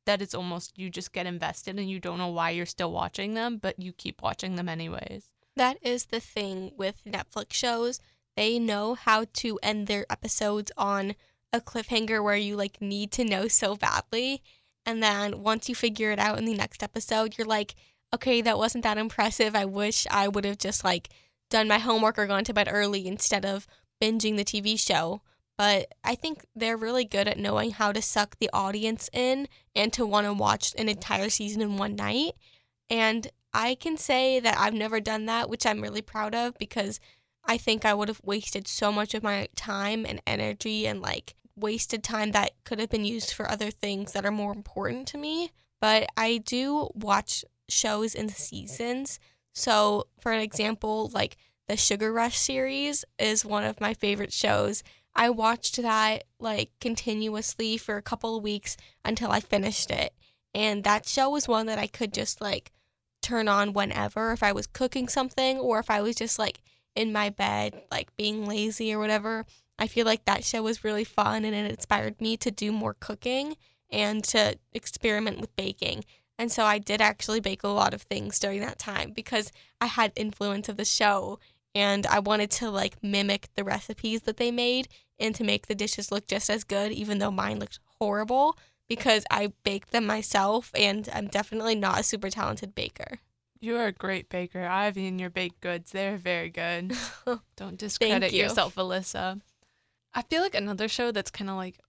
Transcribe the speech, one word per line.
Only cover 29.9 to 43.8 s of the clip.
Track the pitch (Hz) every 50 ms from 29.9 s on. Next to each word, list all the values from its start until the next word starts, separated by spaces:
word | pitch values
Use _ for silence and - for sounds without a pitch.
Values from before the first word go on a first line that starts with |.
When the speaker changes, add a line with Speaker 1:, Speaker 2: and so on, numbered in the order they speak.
| -
Speaker 2:
to | - 233
wanna | 208 202 208 208 208 208
watch | 202 208 208 208 202 - - - -
an | 220 214
entire | 208 202 185 - 202 196 196 220
season | - - 214 208 208 214
in | 220 208 202
one | 196 196 208 208
night. | 202 208 202 208 254 302 339 - - _ - _ _ _ _ _ _ _ -
And | 233 226 220 220 226 233 214 - - _ _ _ -
I | 220 226 240 262
can | 254 - 339 320
say | 302 - - 269 254 262 262 262 254
that | 233 226 - -
I've | 202 208 220
never | 214 208 220 220 220
done | 208 220 220 214 214
that, | 220 226 233 233 202
which | 226 233 -
I'm | 240 208 214 214
really | 214 202 214
proud | 214 - - 220 214 214 226
of, | 233 240 240 240 -
because | - - - 233 196 202 214 - - - _ _ _ _ _ _ -
I | - 226 233
think | - 233 220 220 220
I | 220 208
would | 202 208 208
have | 214 - -
wasted | 196 202 220 208 - - 202 190
so | - - - 214 208
much | 208 208 214 208 -
of | 214 214
my | 208 202 196 196 - _
time | - - - 202 196 196 202 220 220 214
and | - - - -
energy | - - 226 220 214 208 202 - 220 214 214 214
and, | 220 208 196 185
like, | - - - - - - _ _ _ _
wasted | 202 208 214 214 220 - - - 214 208
time | - 226 214 214 214 208
that | 208 202 - - _ _
could | - 247 208
have | 220 220
been | - 220 208
used | 208 233 226 214 - -
for | - 214 -
other | 220 208 214 214
things | 220 -